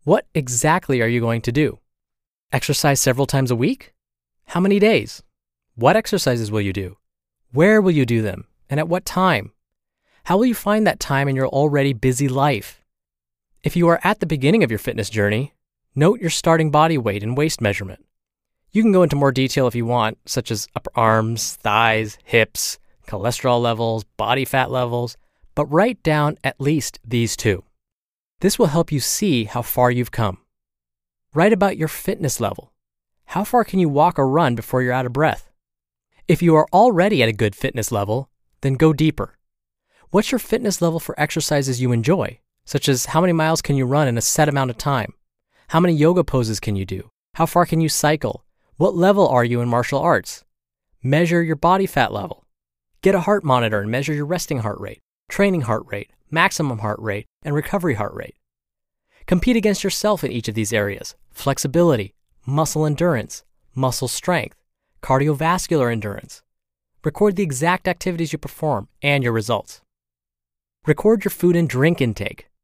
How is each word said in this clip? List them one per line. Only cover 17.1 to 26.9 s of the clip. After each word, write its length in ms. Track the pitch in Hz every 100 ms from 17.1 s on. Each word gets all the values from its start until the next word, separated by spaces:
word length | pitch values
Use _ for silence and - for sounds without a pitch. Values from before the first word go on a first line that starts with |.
| 101
and 160 | 110 127
waist 220 | 160 -
measurement. 460 | 107 98 95 - _ _ _ _ _ _ _
You 100 | 202
can 120 | 220
go 100 | 190
into 140 | 170 143
more 160 | 139
detail 340 | 131 131 - 127
if 80 | 120
you 100 | 117
want, 320 | 123 113 - -
such 260 | - -
as 180 | 107 -
upper 180 | - - -
arms, 600 | 113 110 110 113 - -
thighs, 600 | 113 107 113 110 107 -
hips, 560 | - 117 110 - - - _ _ -
cholesterol 540 | 101 107 117 131 120
levels, 440 | 120 113 117 113 - -
body 300 | 107 131 131
fat 260 | 131 127
levels, 460 | 127 123 120 120 - _ _ _
but 120 | - 147
write 360 | 156 226 233
down 360 | 165 151 147 151 135
at 160 | -
least 380 | 139 156 -